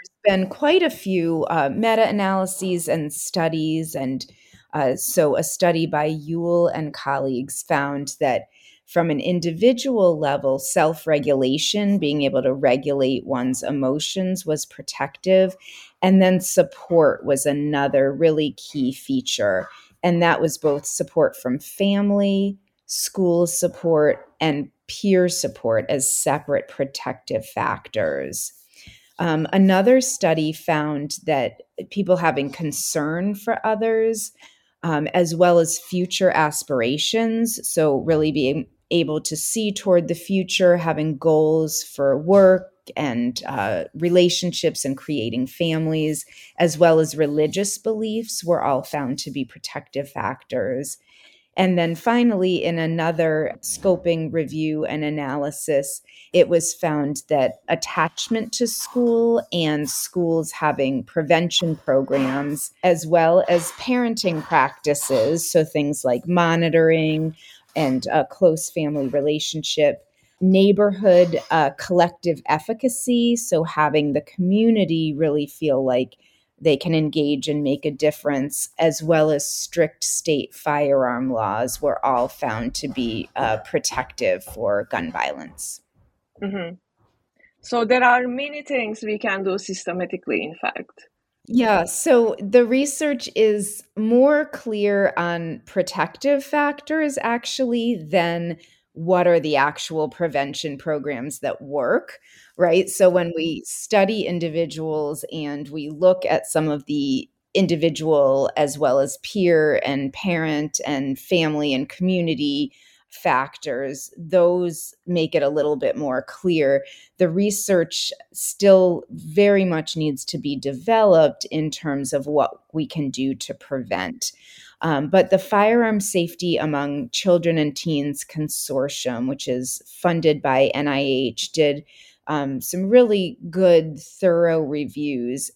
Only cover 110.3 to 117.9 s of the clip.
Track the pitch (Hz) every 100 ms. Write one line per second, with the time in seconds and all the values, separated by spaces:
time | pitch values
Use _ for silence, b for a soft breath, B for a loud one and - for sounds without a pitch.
110.3 | 170 160 147 151 - - 139 139 135 -
111.3 | 175 156 151 147 131 151 - 185 185 165
112.3 | 143 147 143 143 b b b b - 175
113.3 | 131 139 - 147 123 135 139 - - 160
114.3 | 180 175 180 175 160 - - - 175 160
115.3 | 160 143 151 147 139 135 - 143 127 -
116.3 | - 185 160 135 139 B B B - 175
117.3 | 175 208 196 - 180 165